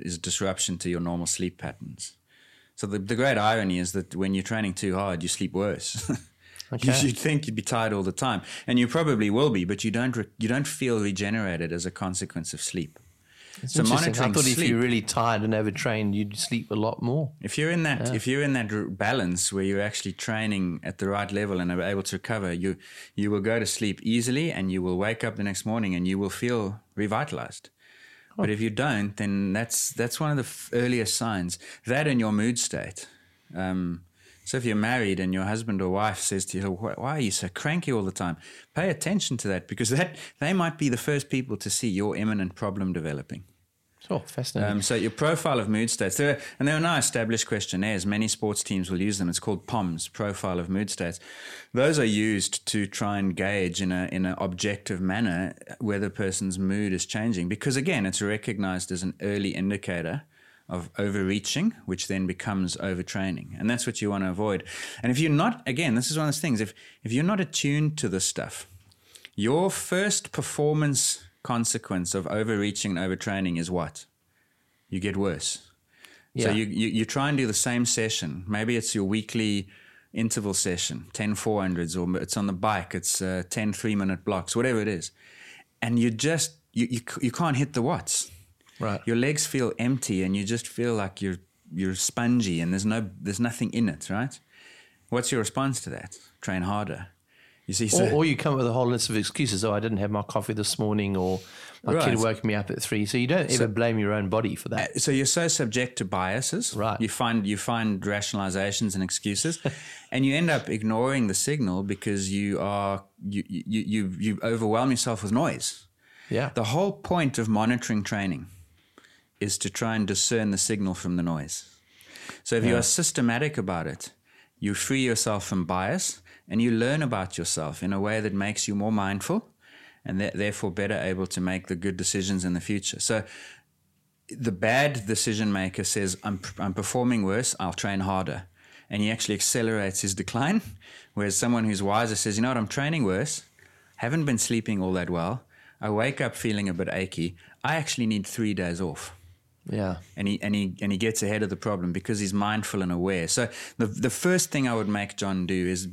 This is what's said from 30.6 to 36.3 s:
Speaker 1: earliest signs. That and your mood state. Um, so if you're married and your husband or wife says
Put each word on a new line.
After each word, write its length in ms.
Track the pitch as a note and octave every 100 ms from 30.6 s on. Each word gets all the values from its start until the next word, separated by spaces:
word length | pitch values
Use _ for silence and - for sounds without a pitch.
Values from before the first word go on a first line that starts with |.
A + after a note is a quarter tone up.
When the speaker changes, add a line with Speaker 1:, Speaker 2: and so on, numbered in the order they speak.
| -
Speaker 1:
earliest 420 | A#2+ B2 B2 G#2+ -
signs. 420 | A#2 G2 F2 - - - -
That 200 | C3 D3+
and 140 | B2
your 120 | A2
mood 260 | G#2 A2+ A#2+
state. 500 | - B1 - - - - _ _ - F2
Um, 460 | F#2+ F#2 F2 F2 - _ - -
so 120 | - C3
if 80 |
you're 120 | A#2+ G#2
married 440 | A2 B2+ G#2 F#2
and 140 | F#2
your 100 | F#2
husband 380 | F#2+ A2 A2+ G2
or 80 | F#2
wife 300 | F#2+ G#2+ G2
says 260 | -